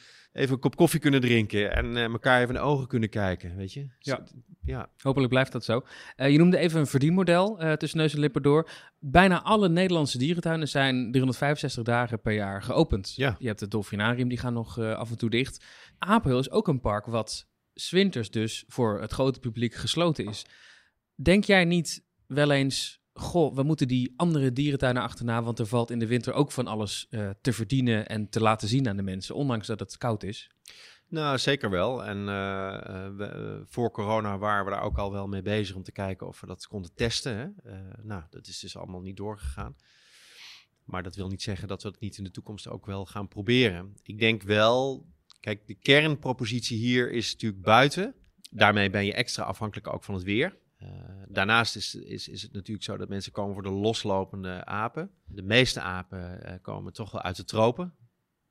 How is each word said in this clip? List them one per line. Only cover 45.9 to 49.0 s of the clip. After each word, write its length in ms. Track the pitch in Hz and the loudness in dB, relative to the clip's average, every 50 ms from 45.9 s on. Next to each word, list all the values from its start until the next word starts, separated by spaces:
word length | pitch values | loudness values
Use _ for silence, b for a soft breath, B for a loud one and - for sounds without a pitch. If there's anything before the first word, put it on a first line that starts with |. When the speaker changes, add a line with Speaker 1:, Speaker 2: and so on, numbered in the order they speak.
| 139 147 151 156 147 - - 131 123 - 123 107 120 120 107 - 123 107 | 6 6 6 4 0 -2 -2 -4 -4 -4 -4 -4 -4 -4 -4 -4 -4 -2
Speaker 1:
hier 340 | 117 123 123 123 123 - | 0 2 2 2 2 0
is 200 | - 120 110 - | -2 -4 -4 -4
natuurlijk 300 | - - - 110 101 95 | -6 -4 -4 -6 -6 -2
buiten. 520 | 90 107 110 120 135 147 - 175 196 277 - - _ _ _ _ - - | 4 6 6 8 6 6 2 -2 -4 -6 -8 -12 _ _ _ _ -20 -16
Daarmee 380 | - 110 107 104 104 104 101 98 | 2 4 6 6 6 6 4 2
ben 160 | 95 104 | 2 2